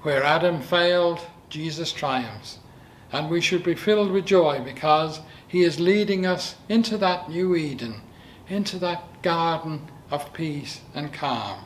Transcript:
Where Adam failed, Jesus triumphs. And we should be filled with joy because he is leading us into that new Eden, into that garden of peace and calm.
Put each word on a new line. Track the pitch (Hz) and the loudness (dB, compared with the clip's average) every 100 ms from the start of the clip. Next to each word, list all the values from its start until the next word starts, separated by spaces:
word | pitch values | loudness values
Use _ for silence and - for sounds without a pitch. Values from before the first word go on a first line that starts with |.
Where | 151 139 | 2 2
Adam | 139 160 180 160 | 4 4 2 0
failed, | - 175 175 175 175 170 - - - | 0 2 4 4 2 0 -8 -20 -14
Jesus | 151 160 151 160 | -8 -6 -4 -6
triumphs. | - 143 131 117 107 - - - - - - - | -4 -2 -2 -4 -10 -16 -18 -20 -20 -20 -20 -8
And | 135 151 | -6 -2
we | 170 | -2
should | 165 180 | 0 0
be | 175 | 0
filled | 165 - 214 208 | -2 2 2 4
with | 190 - | 0 4
joy | 190 156 139 | 6 6 2
because | 123 127 156 151 160 151 - - - | -6 -4 2 4 2 -4 -14 -20 -4
he | 180 | 4
is | 170 147 | 4 4
leading | 170 208 208 190 185 | 4 4 4 0 0
us | 180 - - - | 0 -4 -12 0
into | 220 226 214 | 2 2 2
that | 190 180 - | 0 0 -4
new | 165 185 175 | -2 0 2
Eden, | 151 127 117 107 - - - - - | 0 -6 -8 -10 -16 -20 -20 -20 -8
into | 196 202 185 | -4 -4 -4
that | 180 175 - - | -4 -4 -8 -6
garden | 180 165 165 160 160 156 - - - | -2 0 0 0 -4 -8 -10 -20 -8
of | 147 - | -8 -6
peace | - 160 147 123 - - | -6 -6 -6 -10 -14 -14
and | - 147 | -10 -10
calm. | - 143 117 104 98 | -6 -4 -4 -6 -10